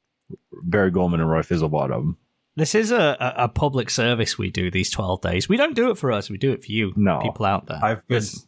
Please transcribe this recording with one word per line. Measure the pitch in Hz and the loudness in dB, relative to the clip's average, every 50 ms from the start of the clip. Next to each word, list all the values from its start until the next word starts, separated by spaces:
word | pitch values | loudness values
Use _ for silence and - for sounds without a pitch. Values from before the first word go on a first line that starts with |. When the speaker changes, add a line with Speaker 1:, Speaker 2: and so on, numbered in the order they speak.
| _ _ _ _ _ - 98 - _ _ - - - | _ _ _ _ _ -20 -20 -20 _ _ -18 -8 -4
Speaker 1:
Barry | 87 87 104 98 95 | 0 2 2 4 4
Goldman | 87 92 90 87 87 82 | 2 2 2 2 2 2
and | 80 80 | 2 2
Roy | 80 80 | 2 0
Fizzlebottom. | 80 - 95 82 80 76 76 76 69 67 60 58 67 80 87 - _ _ _ _ _ _ _ | 0 0 0 0 0 0 0 0 0 0 -2 -2 -2 -4 -4 -6 _ _ _ _ _ _ _
Speaker 2:
This | 151 156 147 - | -2 -2 2 2
is | 214 226 214 | 2 2 2
a, | 247 233 175 147 139 - | 2 2 2 2 2 0
a, | 120 127 - - 120 | -2 -4 0 0 0
a | 117 | 0
public | - - 156 147 131 131 110 - | 0 0 0 0 0 0 -2 -2
service | - - 117 120 120 113 110 - - | -2 0 0 2 2 0 0 -2 -2
we | - 101 92 | -4 -4 -4
do | - - 90 92 | -2 -2 -2 0
these | 87 92 90 - | 0 0 -2 0
twelve | - - 101 90 92 - | -2 -2 -2 -2 -2 -2
days. | - 87 87 92 - - | -2 -2 0 0 0 2
We | 196 | 2
don't | 240 285 330 277 | 2 2 2 2
do | 233 233 254 | 0 0 0
it | 208 | 0
for | - - 131 | 0 0 0
us. | 113 104 95 - | 0 -2 -2 -6
We | 104 | -6
do | 95 - 135 | -2 0 0
it | 120 - - | 0 -2 -6
for | - | -4
you, | 104 113 110 95 - | -2 -2 -2 0 2
Speaker 1:
No. | 101 101 95 82 67 | 4 4 4 4 2
Speaker 2:
people | - - - - 110 | 0 -4 -2 -2 0
out | 98 98 95 - | 0 0 0 -2
there. | - 80 76 - | -6 -4 -2 -2
Speaker 3:
I've | 107 113 104 - | -2 -2 -4 -2
been | - 123 | -2 -2
Speaker 2:
It's | 117 107 101 - - - | -2 -2 -4 -8 -14 -18